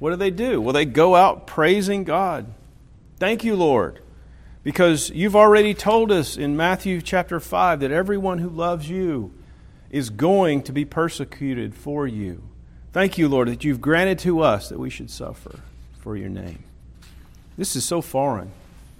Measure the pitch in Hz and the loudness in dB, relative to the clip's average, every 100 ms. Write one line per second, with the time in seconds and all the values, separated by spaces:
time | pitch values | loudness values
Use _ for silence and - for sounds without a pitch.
0 | 147 180 196 180 247 143 113 143 147 120 | -4 -2 -2 -2 -2 0 0 0 2 4
1 | 170 180 185 - - - 156 202 196 202 | 6 8 6 4 -6 0 2 2 0 -4
2 | 170 160 190 147 107 - - - - - | -2 -2 -2 -4 -10 -16 -20 -20 -20 -20
3 | - - 190 226 233 202 165 123 82 - | -18 -4 -2 -2 -2 2 4 2 0 -6
4 | - - - - - - 143 147 175 156 | -20 -20 -20 -20 -20 -12 -6 2 4 4
5 | - 147 202 208 214 214 208 202 202 226 | -2 -2 2 8 8 8 6 2 2 2
6 | 220 190 135 - 143 147 170 185 196 180 | 4 2 0 -4 -2 0 0 0 -2 -4
7 | - 185 175 170 - 180 185 156 139 156 | -2 -4 -2 -6 -4 0 2 2 0 -2
8 | 190 202 190 180 175 160 170 175 147 185 | -2 -2 -2 -4 -6 -4 -4 -4 -6 -4
9 | 185 139 98 - - - - - - 143 | -4 -4 -8 -14 -20 -20 -20 -20 -10 -8
10 | 120 104 160 196 180 143 131 135 147 - | -6 -2 2 2 2 0 -4 -6 -4 -2
11 | 165 - 139 - 139 123 107 - 147 147 | -4 -4 -12 -8 -6 -6 -8 -10 -10 -6
12 | 139 107 98 85 - - - - - 180 | -6 -6 -8 -10 -16 -20 -20 -20 -8 -2
13 | 196 180 151 135 120 120 151 127 127 165 | 0 2 2 2 0 0 -2 -2 2 2
14 | 190 185 180 165 151 104 - 110 127 - | 2 0 0 2 2 2 -4 -10 -10 -12
15 | 120 - 120 - - - - - - - | -16 -14 -14 -14 -18 -20 -20 -20 -20 -16
16 | 113 107 98 95 92 82 - - - - | -12 -10 -8 -10 -12 -14 -20 -20 -20 -20
17 | - - - - - - 196 131 - 170 | -20 -20 -20 -20 -18 -10 -6 -4 -4 -4
18 | - 131 139 110 92 - - - - | -4 -2 -2 -4 -8 -18 -20 -20 -20